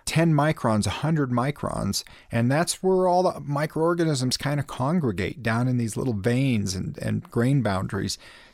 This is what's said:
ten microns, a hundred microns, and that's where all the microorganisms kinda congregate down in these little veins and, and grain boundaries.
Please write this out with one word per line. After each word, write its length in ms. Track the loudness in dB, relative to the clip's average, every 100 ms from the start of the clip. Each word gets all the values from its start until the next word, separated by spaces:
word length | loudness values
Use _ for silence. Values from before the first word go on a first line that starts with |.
ten 300 | -2 2 4
microns, 520 | 4 2 0 0 2 0
a 40 |
hundred 420 | -2 0 0 0
microns, 720 | 0 0 -2 -4 -2 -2 -4 -8 -16 -6
and 220 | 0 2
that's 320 | 2 0 -2
where 240 | 0 2 4
all 160 | 4
the 160 | 2 -2
microorganisms 960 | -4 -4 -2 0 0 2 0 0 0 -2
kinda 280 | -2 -4
congregate 800 | -4 -4 0 0 0 0 -4 -4
down 280 | -2 0 0
in 80 | 0
these 180 | -2 -2
little 180 | -4
veins 640 | -2 0 2 2 0 -2 -4
and, 220 | -6 -6
and 260 | -4 -4 -4
grain 300 | 0 2 2
boundaries. 560 | 2 -2 -2 -4 -4 -6 -12 -20 -18